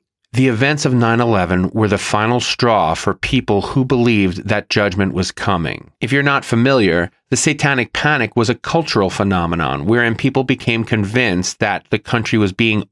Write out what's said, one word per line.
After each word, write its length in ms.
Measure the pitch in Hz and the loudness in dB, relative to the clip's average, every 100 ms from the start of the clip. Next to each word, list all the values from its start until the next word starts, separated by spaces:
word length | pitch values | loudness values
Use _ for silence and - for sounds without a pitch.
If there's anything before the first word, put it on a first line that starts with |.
| _ _ _ | _ _ _
The 140 | 113 131 | 0 0
events 380 | 110 139 151 147 | 2 0 0 0
of 80 | |
nine 260 | 127 113 117 | 2 2 2
eleven 500 | 117 104 87 92 92 | 2 2 2 0 0
were 180 | 110 104 | 0 0
the 80 | 98 | 0
final 420 | - 104 110 123 | 0 -2 0 0
straw 540 | - - 123 107 80 | -2 -2 2 2 2
for 200 | 82 - | 0 -4
people 480 | 92 - 127 - 101 | -4 -2 -2 0 -2
who 220 | - 139 | 0 -2
believed 640 | 127 131 120 107 95 87 98 | 0 2 2 2 0 -2 -4
that 220 | 104 - | -4 -2
judgment 440 | 113 101 95 95 | 0 0 0 0
was 160 | 87 90 | -2 -4
coming. 640 | - - 92 76 - - - | -4 -2 -2 -2 -8 -14 -8
If 140 | 120 | -2
you're 100 | 139 | 0
not 220 | 143 139 - | 0 -2 0
familiar, 680 | 113 127 135 98 85 87 _ - | 0 2 4 4 2 -2 _ -6
the 60 | 131 | -2
Satanic 560 | 160 147 143 135 110 | 0 0 0 0 -2
Panic 420 | - 147 147 110 - | -2 0 0 0 0
was 120 | 113 | 0
a 60 | - | -2
cultural 540 | - 165 160 - 95 | -2 -2 0 0 0
phenomenon 760 | - 98 92 85 82 71 69 82 | 0 0 0 0 -2 -2 -2 0
wherein 300 | 120 117 113 | 2 0 0
people 300 | 135 135 127 | -2 0 -2
became 400 | 131 - 113 113 | -2 -2 -2 0
convinced 760 | 113 98 120 120 90 90 - | -2 0 0 0 0 -2 -4
that 260 | 107 92 - | -2 -4 -4
the 100 | 107 | -4
country 400 | - 120 107 113 | -2 -4 0 0
was 140 | 101 | 2
being 340 | 92 113 107 - | 2 0 0 -2